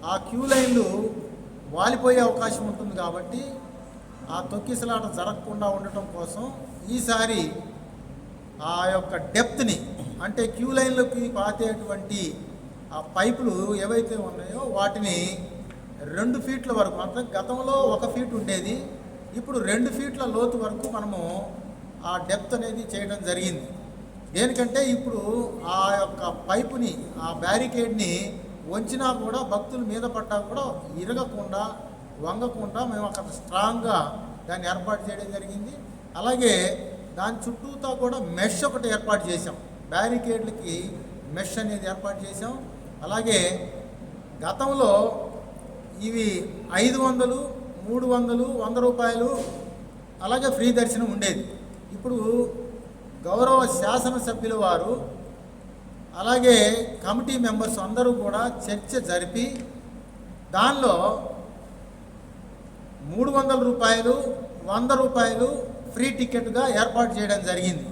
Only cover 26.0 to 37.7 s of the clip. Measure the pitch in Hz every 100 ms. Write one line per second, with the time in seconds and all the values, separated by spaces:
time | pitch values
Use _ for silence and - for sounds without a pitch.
26 | 196 - 180 - - 202 226 254 233 147
27 | 113 - 160 170 170 214 254 240 233 214
28 | 185 175 202 - - - 151 196 220 254
29 | 262 247 233 247 262 202 - 254 226 220
30 | 240 226 208 208 202 269 269 - - 156
31 | 185 247 240 214 196 196 214 - - -
32 | - - 156 202 240 220 208 208 247 214
33 | 208 196 - - - 185 214 226 226 196
34 | 151 - - - - 180 175 180 185 208
35 | 208 202 202 202 190 202 214 285 - -
36 | - 165 214 254 247 185 180 - - -
37 | - - 202 226 - 233 277